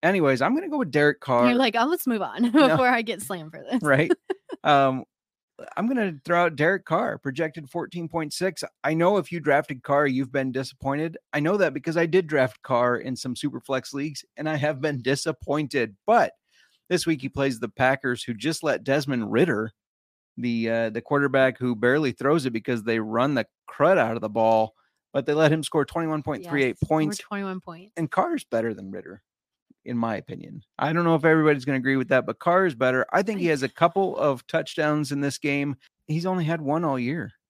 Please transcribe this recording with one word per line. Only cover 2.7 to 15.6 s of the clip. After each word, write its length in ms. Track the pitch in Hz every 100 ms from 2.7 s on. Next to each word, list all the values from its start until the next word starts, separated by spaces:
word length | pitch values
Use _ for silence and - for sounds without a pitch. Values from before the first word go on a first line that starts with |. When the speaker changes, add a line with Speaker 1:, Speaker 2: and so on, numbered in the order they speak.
| 254 254
Speaker 2:
I 140 | 247
get 200 | 226 196
slammed 300 | - 185 156
for 120 | - -
this." 120 | 254
Speaker 1:
Right. 300 | 160 135 165 -
Speaker 2:
<laughs> 480 | _ 381 _ -
Speaker 1:
Um, 400 | 160 143 135 131 - _ _ _ _ _ - -
I'm 120 | 214
gonna 320 | 254 208 151 147
throw 180 | 175 175
out 100 | 147
Derek 300 | 151 190 -
Carr, 320 | 165 135 -
projected 520 | 139 131 160 156 139
fourteen 380 | 175 170 175 165
point 240 | 165 156
six. 300 | - 185 180 - _
I 100 | -
know 240 | 160 170 202
if 140 | 156
you 80 | 170
drafted 440 | 147 143 147 135
Carr, 240 | - 143 147
you've 240 | 131 135
been 200 | 139 131
disappointed. 680 | 131 131 - 135 143 160 165 _
I 60 | 143
know 180 | 151 202
that 160 | 180
because 240 | 143 156 165
I 80 | 170
did 220 | 185 165
draft 340 | 151 127 -
Carr 340 | - 123 123 123
in 180 | - 123
some 200 | 131 123
super 240 | 147 131
flex 340 | - 131 -
leagues, 300 | 139 147 143 - -
and 100 | 156
I 60 | 156
have 240 | 147 143
been 200 | 151 143
disappointed. 920 | 117 139 - 156 - 147